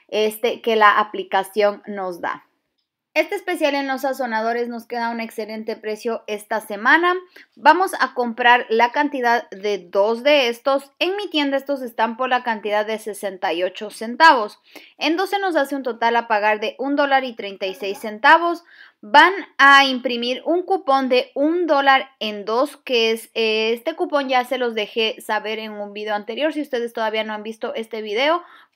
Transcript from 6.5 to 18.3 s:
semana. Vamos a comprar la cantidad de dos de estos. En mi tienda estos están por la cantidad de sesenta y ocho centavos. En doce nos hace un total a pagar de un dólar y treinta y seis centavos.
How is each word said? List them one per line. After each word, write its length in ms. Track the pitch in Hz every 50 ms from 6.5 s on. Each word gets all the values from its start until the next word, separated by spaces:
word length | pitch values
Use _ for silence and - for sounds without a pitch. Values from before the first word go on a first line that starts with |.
| 226 214
semana. 540 | 208 - 208 202 220 262 294 330 349 349 359 370 370 - _ - - _ _
Vamos 380 | - 214 277 320 359 381 370 320 -
a 120 | 262 254 -
comprar 540 | 254 247 233 226 247 247 240 240 247 247 -
la 220 | 220 226 233 240
cantidad 580 | - 285 294 285 285 262 247 233 233 240 240 -
de 280 | - 196 196 208 208 185
dos 460 | 180 175 180 196 196 220 233 233 240
de 240 | 285 302 285 254 240
estos. 420 | 233 233 - 277 269 277 277 - _ -
En 160 | 311 359 392
mi 160 | 415 415 330
tienda 260 | 320 302 285 277 277
estos 240 | 269 269 285 285 262
están 360 | 254 233 - - 226 233 226
por 120 | 226 254 254
la 140 | 254 247 247
cantidad 420 | 240 226 208 196 208 208 208 214
de 140 | 214 220 208
sesenta 540 | - 220 202 - 208 196 190 180 - 185 160
y 100 | 170 180
ocho 280 | 185 185 - 214 202
centavos. 680 | - - 220 226 240 - 320 330 294 247 208 214 - - _ _ - - - - _ -
En 180 | 247 294 330
doce 220 | 339 392 381 403 403
nos 160 | 392 381 320
hace 220 | 302 277 277 294
un 80 | 277 254
total 320 | 254 233 226 226 233 233
a 100 | 226 233
pagar 320 | - 226 208 202 214 214 208
de 160 | 220 214 -
un 200 | - 247 277 285
dólar 260 | 285 285 277 269 269 262
y 140 | 254 226
treinta 300 | - 196 202 196 185 202
y 80 | 190 190
seis 240 | - 214 190 202 202
centavos. 640 | - 220 214 214 - 277